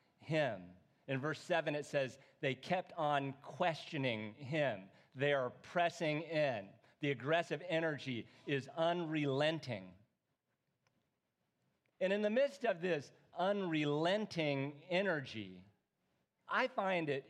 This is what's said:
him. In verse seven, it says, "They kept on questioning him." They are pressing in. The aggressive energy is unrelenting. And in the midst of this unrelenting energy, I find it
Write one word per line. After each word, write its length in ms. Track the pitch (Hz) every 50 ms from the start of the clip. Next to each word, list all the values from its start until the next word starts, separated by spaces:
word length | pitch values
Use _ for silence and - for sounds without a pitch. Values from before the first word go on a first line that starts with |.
| _ _ _ _
him. 420 | - - 160 156 147 123 104 92 90 87 90 90 _ _ _ _ - -
In 100 | 135 131
verse 220 | 135 156 147 -
seven, 340 | - - 175 165 151 160 147
it 120 | 151 147
says, 320 | - - 143 135 120 - - - - _ -
"They 140 | 151 135 127
kept 380 | - - - 175 185 180 -
on 400 | - 175 151 147 147 139 139 139 131 -
questioning 920 | - - 143 135 185 170 156 - - - 160 143 135 127 113 107 110 104 107
him." 540 | 143 143 120 160 156 147 131 107 95 95 - - - - _ -
They 180 | 127 139 143
are 180 | 143 135 127 123
pressing 720 | 117 - - - - 175 170 165 - - 170 156 151 147
in. 460 | - 151 165 151 147 139 120 104 98 101 - - _ - _ -
The 100 | 151 143
aggressive 520 | 139 113 123 147 165 170 165 - 160 147 180 175
energy 580 | 165 165 170 160 151 123 - 135 123 110 - - - - -
is 220 | - 143 135 120 - -
unrelenting. 1160 | 165 165 170 175 175 170 156 156 156 147 139 131 139 147 156 165 151 - 131 113 95 92 90 90 92 - _ _ _ _ _ _ _ _ _ _ _ _ _ _ _ _ _ _ _ _ _ _ _ _ _ _ _ _ _ _ _ _ _ _ _ _ _ _ -
And 120 | 185 185
in 80 | 196 208
the 100 | 208 208
midst 340 | 220 254 285 277 277 - 240
of 180 | 220 190 165
this 280 | 170 185 165 147 135 - - - _ _ - 175
unrelenting 1400 | 175 190 208 202 190 170 156 151 147 147 147 151 160 175 196 214 214 202 - 170 156 147 139 139 135 143 143 - - -
energy, 760 | 175 185 208 190 165 147 135 110 - 113 101 92 92 90 95 - _ _ _ _ _ _ _ _ _ _ _ _ _ _ _ -
I 200 | 180 214 254 254
find 400 | - 226 196 190 190 170 160 143
it 160 | 135 143 -